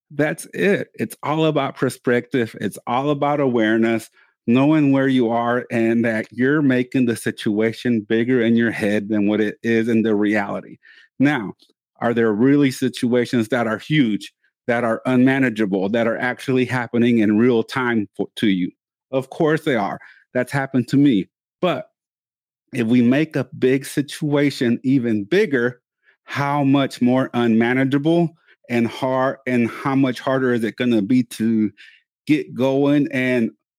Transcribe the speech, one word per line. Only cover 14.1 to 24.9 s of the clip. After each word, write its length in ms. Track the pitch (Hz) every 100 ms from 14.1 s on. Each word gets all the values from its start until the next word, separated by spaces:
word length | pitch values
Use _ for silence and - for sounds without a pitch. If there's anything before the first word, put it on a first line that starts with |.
| 101 - _ _ _ -
that 160 | 120
are 180 | 117 113 -
unmanageable, 840 | 123 127 135 131 107 107 95 98
that 180 | 117 117
are 100 | 107
actually 480 | 123 123 - 131 123
happening 540 | 127 117 120 120 117
in 180 | 104 107
real 260 | 123 117
time 440 | 110 135 123 117 101 -
for, 120 | 98 -
to 120 | 110
you? 240 | 95 90 - _ _ -
Of 180 | 135 131
course 340 | - 156 160
they 120 | 160 123
are. 240 | 98 71 - - _
That's 180 | 127 123
happened 360 | 143 135 131 117
to 80 | 139
me. 320 | 143 107 92 _ _ -
But 280 | 180 143 - _ _ _ _ _ _ _ _
if 120 | 131 113
we 160 | 123
make 340 | 120 135 160 147
a 140 | 127 -
big 280 | 127 135 135
situation 960 | - 143 - 151 143 143 - 123 117
even 400 | 131